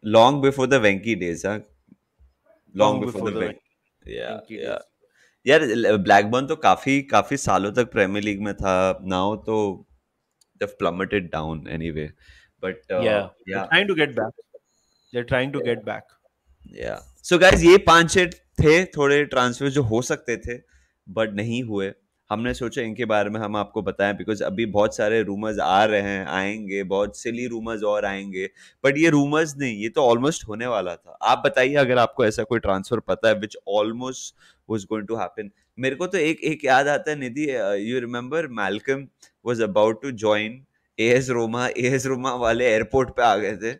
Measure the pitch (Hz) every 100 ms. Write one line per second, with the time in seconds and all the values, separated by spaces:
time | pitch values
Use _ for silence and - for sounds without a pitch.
0 | 107 113 120 143 139 135 127 135 107 98
1 | 110 104 87 82 95 107 101 _ _ _
2 | _ _ _ _ _ _ _ 92 104 131
3 | 123 107 113 107 107 104 _ _ _ _
4 | - 58 58 55 - 113 60 57 - _
5 | _ _ _ _ 120 156 147 113 110 107
6 | 95 101 104 123 139 156 104 92 139 139
7 | 139 110 95 139 - 95 98 110 117 120
8 | 95 101 104 98 104 98 98 92 95 92
9 | 95 92 98 107 - 110 101 90 - _
10 | _ _ _ _ _ _ 101 - 92 87
11 | 95 104 85 80 78 80 - 80 82 78
12 | 76 _ _ - _ _ 92 92 _ 95
13 | 110 104 92 _ - 95 92 170 202 165
14 | 147 117 110 - _ - _ _ _ _
15 | _ 123 120 131 135 135 120 113 107 107
16 | - _ _ _ _ _ - 50 58 52
17 | - _ - 175 185 196 170 190 202 165
18 | 170 190 180 - _ - 151 165 185 156
19 | 139 143 143 135 123 120 139 135 117 110
20 | 123 156 - 113 117 120 _ _ _ _
21 | - 95 110 101 113 117 120 101 95 -
22 | _ _ _ 107 123 123 120 135 113 110
23 | 113 107 104 107 104 107 101 113 95 90
24 | 98 101 92 104 - 95 113 101 110 -
25 | 107 113 101 98 110 101 76 95 107 104
26 | 101 98 90 92 95 110 101 98 95 95
27 | 104 - 120 117 123 117 113 110 104 104
28 | 104 98 98 92 95 _ - _ 135 143
29 | 165 147 143 151 160 139 135 104 110 127
30 | 131 117 135 170 - 104 123 110 92 85
31 | 87 - 107 127 143 131 131 143 131 123
32 | 113 - 120 - 110 113 98 95 98 113
33 | - 92 113 107 104 - - 104 104 117
34 | 127 131 - _ _ _ - 107 95 107
35 | 101 113 90 - 104 _ _ - 131 135
36 | 180 190 156 160 143 151 131 131 143 143
37 | 147 151 127 127 151 127 98 101 107 127
38 | 120 120 123 156 151 113 98 104 - 135
39 | 135 _ _ _ 113 120 107 98 110 113
40 | 139 117 107 104 107 131 _ _ _ -
41 | 113 123 131 120 117 120 123 - 123 135
42 | 127 127 131 123 117 113 123 110 113 135
43 | 127 - 117 101 101 104 110 139